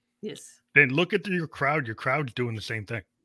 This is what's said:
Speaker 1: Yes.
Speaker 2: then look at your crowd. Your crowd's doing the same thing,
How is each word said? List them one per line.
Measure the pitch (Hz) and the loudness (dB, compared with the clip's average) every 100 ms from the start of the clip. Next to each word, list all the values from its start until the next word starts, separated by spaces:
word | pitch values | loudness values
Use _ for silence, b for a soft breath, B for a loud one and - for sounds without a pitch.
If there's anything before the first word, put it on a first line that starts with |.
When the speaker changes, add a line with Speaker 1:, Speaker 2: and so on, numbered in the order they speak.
| _ _ | _ _
Speaker 1:
Yes. | 214 143 - - _ 143 | -10 -10 -14 -20 _ 4
Speaker 2:
then | 139 | 6
look | 139 175 | 4 2
at | 202 202 | 0 0
your | 180 156 | -2 -2
crowd. | - 139 156 117 | -2 0 2 -2
Your | 110 | -4
crowd's | 135 143 139 | -2 0 -2
doing | - 120 110 | -2 -4 -4
the | |
same | - 113 101 | -6 -6 -6
thing, | 113 - _ | -8 -8 _